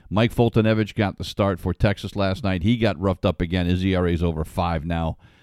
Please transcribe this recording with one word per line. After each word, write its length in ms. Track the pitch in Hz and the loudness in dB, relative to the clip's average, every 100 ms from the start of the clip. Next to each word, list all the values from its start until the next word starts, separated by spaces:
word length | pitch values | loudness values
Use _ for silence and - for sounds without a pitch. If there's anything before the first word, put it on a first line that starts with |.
| - | -4
Mike 240 | 95 117 | 0 0
Foltynewicz 600 | - 117 117 110 110 104 | 2 2 4 2 2 0
got 220 | - 101 - | -2 -2 -4
the 80 | |
start 340 | - - 101 92 | -8 0 0 0
for 140 | 92 | -4
Texas 420 | 87 107 98 95 | 2 2 0 -6
last 300 | 101 98 92 | -2 -2 -2
night. 180 | 98 92 | -2 0
He 140 | 98 120 | 0 2
got 240 | 110 87 | 0 0
roughed 240 | 95 90 | -2 0
up 160 | 98 85 | 0 0
again. 240 | 90 90 | -2 0
His 180 | 87 90 | 2 2
E 120 | 95 | 2
R 140 | 92 87 | 2 2
A 40 | |
is 100 | 85 | 0
over 220 | 87 78 | 0 -2
five 400 | 76 - 87 82 | -4 -2 -2 -2
now. 320 | 80 82 80 - - _ | -2 -2 -4 -6 -14 _